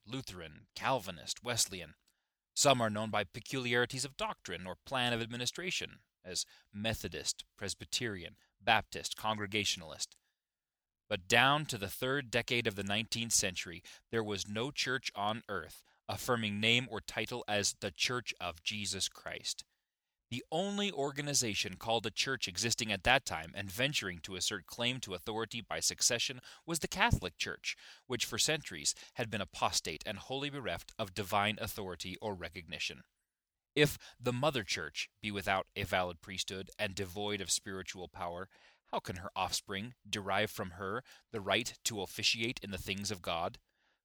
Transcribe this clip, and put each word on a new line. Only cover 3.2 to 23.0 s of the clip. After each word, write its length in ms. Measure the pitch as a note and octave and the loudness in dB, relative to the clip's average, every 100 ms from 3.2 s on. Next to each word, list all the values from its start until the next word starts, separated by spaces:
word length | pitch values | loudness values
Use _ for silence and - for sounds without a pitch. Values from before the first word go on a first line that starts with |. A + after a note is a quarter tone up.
peculiarities 840 | G2+ A#2+ - C3+ B2 A#2+ A#2+ C3 | 0 -4 -6 -2 2 4 4 0
of 120 | C#3 C3+ | -4 -4
doctrine 500 | G#3+ - - F2 F#2 | -6 -6 -8 -6 -6
or 80 | |
plan 380 | F2 - C3+ B2 | -10 -4 2 2
of 100 | A#2 | 2
administration, 800 | A2+ A#2+ A#2+ - F3+ - - - _ _ | 0 -2 -2 -2 -2 -2 -4 -8 _ _
as 200 | F2+ F2 - - _ | -6 -4 -4 -8 _
Methodist, 720 | G2+ A2 G#2+ F#2+ E2 C#2 - - - | -4 0 0 -2 -4 -4 -4 -6 -8
Presbyterian, 800 | G2 - - - A#2+ G2 E2 - _ _ | -6 -6 -4 -2 -2 -4 -8 -14 _ _
Baptist, 560 | G2+ A2 - - - - | 6 6 4 -4 -6 -2
Congregationalist. 1000 | A2 G#2+ G2+ G#2+ G2 - D#2+ C#2 - - _ _ _ _ _ _ _ _ - | 0 0 0 0 0 -2 -4 -8 -8 -10 _ _ _ _ _ _ _ _ -4
But 200 | G#2 F2+ | -2 6
down 380 | A#2 C3 D3 D3+ | 8 8 6 2
to 120 | A2+ | -2
the 100 | G2 | -4
third 440 | - C3 C#3 B2 | -2 0 0 0
decade 340 | A#2+ - A#2+ A2+ | 0 2 2 2
of 80 | |
the 80 | G2 | 0
nineteenth 500 | G2 G#2 A2+ A#2 A#2 | 0 0 0 -2 2
century, 520 | - G2+ F2+ F#2 F2 - - _ | 4 2 0 -6 -10 -14 -20 _
there 140 | A2+ | 0
was 240 | G#2+ G2 F#2 | 2 0 -2
no 240 | G#2 C3 | -2 -2
church 400 | C3+ - B2+ - | 0 0 0 -2
on 300 | G#2 G2+ A2+ - | -2 0 0 -2
earth 360 | G2 D#2+ - - _ - | -6 -6 -12 -20 _ -6
affirming 500 | G2 - A#2+ G#2+ G#2 | -2 2 2 2 4
name 300 | A2 A#2+ B2+ | 6 6 4
or 100 | G#2+ | -4
title 440 | - - A2 B2 - | -6 -4 -2 -4 0
as 300 | G#2 G2 - | 2 2 0
the 140 | G#2 | -4
Church 420 | - - B2 - - | 0 0 0 -4 -6
of 240 | F2+ E2 | -6 -6
Jesus 440 | - G#2+ F#2+ F#2+ - | -6 -4 -4 -2 -2
Christ. 540 | - - E2 - - - _ _ _ _ _ - | -4 -10 -8 -6 -8 -10 _ _ _ _ _ -8
The 140 | B2 - | -8 -2
only 400 | D#3+ G3 G3+ G3+ | 0 0 0 0
organization 840 | D#3 C#3 C#3+ D3 C#3 A#2+ G2 G2+ F#2 | 0 -2 -2 0 2 2 0 -2 -2
called 280 | A#2 A2+ | 2 2
a 60 | G#2+ | 2
church 380 | - - C3 - | 0 0 0 -2
existing 440 | F2+ A2+ - A2+ | 0 2 2 2
at 100 | G2+ | 2